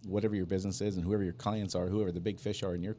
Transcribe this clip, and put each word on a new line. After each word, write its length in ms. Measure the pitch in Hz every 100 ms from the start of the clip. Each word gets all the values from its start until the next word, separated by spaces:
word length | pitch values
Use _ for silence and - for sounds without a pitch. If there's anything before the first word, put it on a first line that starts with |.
| 101
whatever 280 | 98 110 104
your 100 | 90
business 360 | 95 98 90
is, 140 | 104 92
and 80 | 85
whoever 180 | 104
your 100 | 95
clients 420 | 85 101 107 98 87
are, 120 | 90
whoever 240 | 101 101
the 80 | 87
big 200 | 87 101
fish 240 | 104 104
are 100 | 98 87
in 60 |
your, 160 | 90